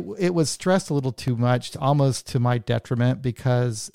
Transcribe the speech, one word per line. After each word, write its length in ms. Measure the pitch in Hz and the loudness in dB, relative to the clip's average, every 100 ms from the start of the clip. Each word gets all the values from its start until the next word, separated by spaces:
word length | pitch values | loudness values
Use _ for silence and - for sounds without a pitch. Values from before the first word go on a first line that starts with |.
| 175 208 | -2 -2
it 160 | 180 | 0
was 160 | 175 151 | 2 0
stressed 400 | - 180 185 - | 0 2 2 2
a 40 | |
little 180 | 143 131 | -2 -2
too 240 | 117 - 117 | -4 -4 0
much, 400 | 120 123 - - | 2 2 -2 -4
almost 480 | 131 147 139 120 - | 0 4 2 0 -2
to 120 | 127 | 0
my 180 | 120 120 | 2 0
detriment, 640 | - 117 - 120 123 131 | 0 -2 -2 0 2 0
because, 720 | 135 110 131 123 123 110 - | -4 -4 0 2 0 -2 -10